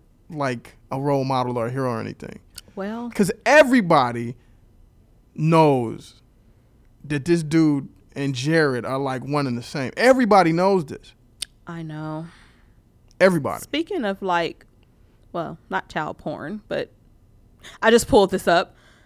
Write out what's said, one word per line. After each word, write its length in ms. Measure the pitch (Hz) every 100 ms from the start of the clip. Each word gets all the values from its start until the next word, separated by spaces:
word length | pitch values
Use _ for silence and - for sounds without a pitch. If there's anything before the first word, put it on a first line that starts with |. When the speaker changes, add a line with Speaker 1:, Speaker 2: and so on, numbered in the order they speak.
| _ _ -
Speaker 1:
like, 460 | 156 139 120 - - _
a 80 | 135
role 220 | 143 139
model 340 | 131 127 123 123
or 100 | 113
a 40 |
hero 180 | 131 127
or 100 | 113
anything. 400 | 104 - - - - - - -
Speaker 2:
Well, 340 | 196 233 240
Speaker 1:
'Cause 220 | 226 190 - -
everybody 880 | 294 285 254 175 156 123 120 120 - _ _ _ _ _ _ _ _ _
knows 880 | - 156 165 156 131 113 - - - _ _ _ _ _ _ _ _
that 220 | 143 147 131
this 160 | 170
dude 460 | 151 165 156 143 - - _ 139
and 180 | 139
Jared 520 | 127 139 165 147 123 104
are, 140 | 135
like, 240 | 139 131 135
one 220 | 147 139
and 100 | 120
the 60 |
same. 280 | 123 151 127 -
Everybody 560 | 233 262 233 202 170
knows 320 | 165 190 196 143
this. 280 | - - _ _ _ - _ -
Speaker 2:
I 140 | 170
know. 460 | 160 151 156 156 170 - - _ _ _ _ _ _ -
Speaker 1:
Everybody. 420 | 190 170 123 65
Speaker 2:
Speaking 440 | - 294 330 370 208
of, 160 | 196
like, 440 | 190 175 165 - _ _ _ _ _ _ _
well, 240 | 175 151 160 -
not 200 | 190 -
child 280 | 170 151 -
porn, 440 | 160 107 143 208 -
but 200 | 143 - _ _ _ _ _ _ _ - -
I 100 | 220
just 160 | 233 -
pulled 240 | 220 190
this 160 | 185 -
up. 280 | 175 - _ _ _